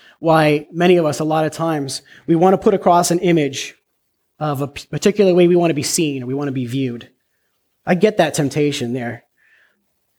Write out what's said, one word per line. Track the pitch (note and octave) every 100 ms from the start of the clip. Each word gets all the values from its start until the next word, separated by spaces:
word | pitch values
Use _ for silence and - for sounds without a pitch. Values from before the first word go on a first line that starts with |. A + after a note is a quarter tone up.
| _ _ E3
why | D#3+ D3+ D3+ D3+
many | E3 F3 F3
of | D3+
us, | C#3
a |
lot | D#3 D#3+ D#3
of |
times, | - E3 D3+ C3+ - _ - -
we | E3
want | F#3 F#3+
to |
put | A3
across | F#3+ F#3+ F3 E3+
an | E3+
image | F3+ E3 C#3 C3 - - _ _ _ _ _ -
of | D3+ C#3
a | C#3+
p-, | - -
particular | D3 G#3 G3 G3 F3
way | F3
we | F3
want | E3+
to | C#3+
be |
seen | - - D#3 C3+
or | B2
we |
want | C3+ C#3+
to |
be | C3 A#2+
viewed. | C3 B2+ A#2 - _ _ _ _ _ _ _ -
I |
get | F3+ G#3 G#3+
that | D#3+
temptation | - C#3+ D3 D3 C#3 A#2+
there. | B2+ A#2 A#2 _ _ _ _ _ _ _ _ _